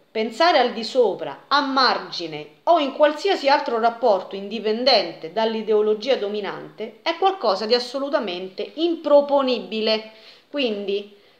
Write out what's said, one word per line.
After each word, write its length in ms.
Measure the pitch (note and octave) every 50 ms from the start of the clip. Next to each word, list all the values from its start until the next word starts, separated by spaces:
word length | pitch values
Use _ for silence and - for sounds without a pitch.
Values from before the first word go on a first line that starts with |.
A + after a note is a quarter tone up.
| _ _
pensare 500 | - A3 A3 A3+ A3 - E4 F4 F4+ C4+
al 120 | B3 A#3+
di 140 | - - A3
sopra, 600 | - - C4 A#3+ G3+ F3 D#3 D#3+ C#3+ C#3 - - _
a 100 | A#3+ C#4+
margine 1000 | C#4+ C4+ C4+ C4+ C4 A#3 G3 - F#3 F3 - - F3 D#3+ D3+ D3 D3+ - - _ _
o 160 | - E4+ E4
in 140 | D4 C4+ -
qualsiasi 560 | - D4+ D4 D4+ D4+ - G4+ F#4+ - - C4+
altro 300 | C#4 D4 C#4 - A#3 A3+
rapporto 560 | A3 A#3 A#3 - - B3 G3+ F#3 F#3+ - -
indipendente 1000 | G3 G3 G3+ G#3+ A#3 G3 G#3+ G#3+ A3+ B3 C4+ B3+ G#3 F3 E3+ D#3+ - - D#3+ E3+
dall'ideologia 800 | G#3+ A3+ A3+ A3+ A3 G#3+ G3+ A3 G#3 G#3+ G#3+ G#3+ G#3+ G#3+ C4 B3+
dominante 840 | - G3+ G3+ G#3 G#3 G3+ F3+ D3+ D3+ D3 D3+ - - G#3+ A#3 - -
è 160 | _ D#4+ E4 E4
qualcosa 480 | F#4 G4 F#4+ F#4+ - - - - A3+
di 80 | A3 A#3
assolutamente 1000 | A#3+ A#3+ - - C#4 C4+ C#4 D4 D4+ B3 G3 F3 F3+ F#3 F#3+ - - G#3 - -
improponibile. 1400 | C#4+ D#4+ F4 E4 E4 - D4 C#4+ C#4+ C#4+ C#4+ C#4 C#4+ C4+ B3+ B3 A3 F#3+ - A3 A3 G#3+ A3 A3 G#3+ G#3+ - - - - - - - _ _
Quindi 680 | - C#4+ C#4 A#3 G#3+ G3+ G3+ G3+ G3+ G3+ G#3 - - - _ _ _